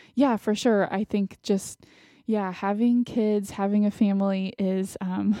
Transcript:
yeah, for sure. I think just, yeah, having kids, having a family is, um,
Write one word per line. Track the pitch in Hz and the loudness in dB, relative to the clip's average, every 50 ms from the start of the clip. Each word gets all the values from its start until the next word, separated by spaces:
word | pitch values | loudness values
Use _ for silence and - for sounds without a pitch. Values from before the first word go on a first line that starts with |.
| - _ - | -20 _ -2
yeah, | 240 285 269 226 | 0 2 2 2
for | 202 - 214 214 | 0 0 -2 -2
sure. | - - 247 220 202 185 - - | 0 2 2 4 2 2 0 -2
I | 196 220 | -4 -4
think | - - 208 196 - - - - | -2 -2 -2 -2 -2 -6 -8 -2
just, | - 202 190 - - - - - - _ - - _ _ _ _ | -2 0 0 -2 -6 -16 -18 -20 -20 _ -20 -20 _ _ _ _
yeah, | - 220 208 196 185 | -4 -2 -2 -2 -4
having | 180 - 208 196 208 208 240 240 240 247 240 | -6 -4 -2 -2 0 2 2 4 4 2 2
kids, | - - 247 214 214 214 208 196 - | 0 0 0 2 2 2 0 -2 -4
having | - - 196 202 208 208 208 | -6 -4 -2 2 2 2 2
a | 208 | 2
family | - - 220 202 196 196 196 196 196 190 190 190 - | 2 2 2 2 2 2 0 0 0 -2 -4 -6 -4
is, | - 196 185 190 190 190 190 - - | -2 -2 -2 0 -2 -2 -4 -6 -8
um, | 196 180 185 202 202 202 202 - | -6 -4 -4 -2 0 0 0 -2